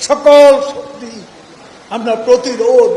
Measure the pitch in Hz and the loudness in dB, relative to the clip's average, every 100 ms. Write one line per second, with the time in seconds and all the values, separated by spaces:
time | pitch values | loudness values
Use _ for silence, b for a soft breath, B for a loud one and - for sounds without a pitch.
0 | - 285 294 294 285 277 277 277 285 240 | -6 -2 4 6 6 4 -2 -10 -16 -18
1 | 233 226 175 - - - - - - 226 | -18 -20 -20 -20 -20 -20 -20 -20 -12 -8
2 | 226 220 247 254 254 226 226 262 - | -6 -4 0 0 0 -4 -2 0 -2